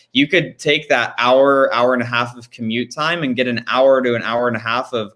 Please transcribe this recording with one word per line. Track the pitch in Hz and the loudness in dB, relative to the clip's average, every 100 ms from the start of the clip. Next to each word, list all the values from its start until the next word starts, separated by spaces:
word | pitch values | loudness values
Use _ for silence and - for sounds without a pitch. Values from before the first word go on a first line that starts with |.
| _ | _
you | 127 143 | 0 2
could | 180 139 - | 0 -2 -4
take | 151 151 147 | -2 -2 0
that | 131 117 - | 0 0 0
hour, | 123 131 139 139 135 | 2 4 4 4 2
hour | 113 123 123 | 2 0 0
and | |
a | 120 | -2
half | 120 120 123 | -2 -4 -8
of | 113 | -20
commute | - 113 113 123 | -10 -4 -4 -4
time | - 156 170 | -4 -4 -2
and | 143 120 | -4 -2
get | 123 | -2
an | 117 - | -2 -2
hour | 123 135 135 | 2 4 4
to | 123 | 2
an | 117 | -2
hour | 98 117 123 | -2 -2 -2
and | 113 | -2
a | |
half | 113 120 135 | -4 -4 -4
of | 120 104 | -6 -6